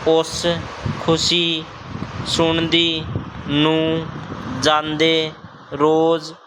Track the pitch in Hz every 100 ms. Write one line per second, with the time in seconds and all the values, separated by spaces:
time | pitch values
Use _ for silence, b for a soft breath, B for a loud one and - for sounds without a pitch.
0 | 160 160 160 - 175 165 - - - -
1 | - 160 - 175 170 160 156 - - -
2 | - - - - 165 165 165 170 165 160
3 | 156 - - - 151 147 156 160 160 160
4 | 156 - - - - 127 151 151 156 151
5 | 165 160 156 - - - - 143 156 160
6 | 160 165 156 160